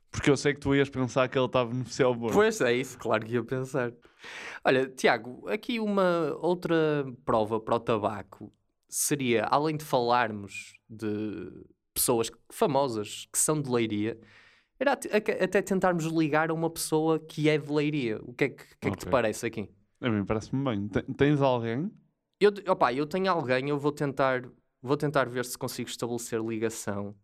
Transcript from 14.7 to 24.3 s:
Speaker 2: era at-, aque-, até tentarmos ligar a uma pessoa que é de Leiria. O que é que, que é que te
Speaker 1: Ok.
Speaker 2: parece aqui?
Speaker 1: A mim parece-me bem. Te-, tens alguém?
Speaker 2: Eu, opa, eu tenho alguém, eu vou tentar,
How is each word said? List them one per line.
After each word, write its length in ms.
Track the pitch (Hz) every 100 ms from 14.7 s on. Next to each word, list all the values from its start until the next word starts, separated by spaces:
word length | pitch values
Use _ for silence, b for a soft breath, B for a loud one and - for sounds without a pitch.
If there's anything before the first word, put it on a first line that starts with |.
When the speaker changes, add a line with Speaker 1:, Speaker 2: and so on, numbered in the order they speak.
| -
Speaker 2:
era 120 | 269
at-, 140 | 262 -
aque-, 200 | 214 214 -
até 200 | 185 202
tentarmos 420 | 190 190 185 175 160
ligar 460 | 160 160 151 160
a 20 |
uma 160 | 160 165
pessoa 500 | 165 - 156 160 160
que 300 | 156 - 151
é 80 | 151
de 140 | 139
Leiria. 480 | 147 147 151 117 107
O 120 | 117
que 100 | 123
é 60 | 139
que, 140 | - - -
que 80 | -
é 40 |
que 60 | 98
te 60 |
Speaker 1:
Ok. 80 | 92
Speaker 2:
parece 360 | 123 113 107 117
aqui? 200 | 113 98 _ _ -
Speaker 1:
A 100 | 127
mim 120 | 107
parece-me 400 | 95 110 - 131
bem. 240 | 139 101 104
Te-, 140 | 131 - 127
tens 260 | 143 147
alguém? 500 | 139 123 117 117 190 - _ _ _ -
Speaker 2:
Eu, 120 | 202 202 -
opa, 260 | 190 135
eu 140 | 127 151
tenho 240 | 185 190
alguém, 380 | 170 127 127 139
eu 100 | 147
vou 120 | 147
tentar, 520 | 147 143 139 135